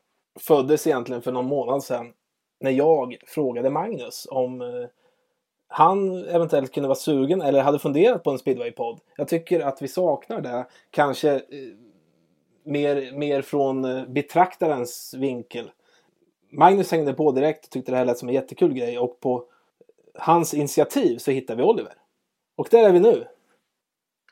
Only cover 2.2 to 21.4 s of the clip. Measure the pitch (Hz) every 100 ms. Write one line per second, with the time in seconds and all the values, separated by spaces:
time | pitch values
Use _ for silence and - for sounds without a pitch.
2.2 | _ _ _ _ 135 131 156 156 123 113
3.2 | - - 139 120 131 147 202 185 117 -
4.2 | - 135 127 127 123 123 120 _ _ _
5.2 | _ _ _ _ _ - 160 196 190 180
6.2 | - 170 165 147 131 - 139 131 - 143
7.2 | 135 185 147 139 135 147 151 143 214 214
8.2 | 156 131 - 123 120 117 117 113 _ -
9.2 | 147 165 165 175 143 135 139 - 180 139
10.2 | - 226 135 123 127 _ _ - 143 127
11.2 | 151 139 - 143 127 101 117 _ _ _
12.2 | _ _ _ _ 156 147 147 143 131 139
13.2 | 147 139 131 147 135 131 131 131 127 131
14.2 | 143 165 180 - 165 131 139 - - 131
15.2 | 135 123 120 120 110 _ _ _ _ _
16.2 | _ _ _ 143 165 196 185 165 147 127
17.2 | 156 127 151 156 _ 135 127 127 123 120
18.2 | 123 135 131 - 175 127 120 120 123 -
19.2 | 135 127 - _ _ _ _ _ _ -
20.2 | - 170 160 151 143 - 147 285 208 120
21.2 | - 135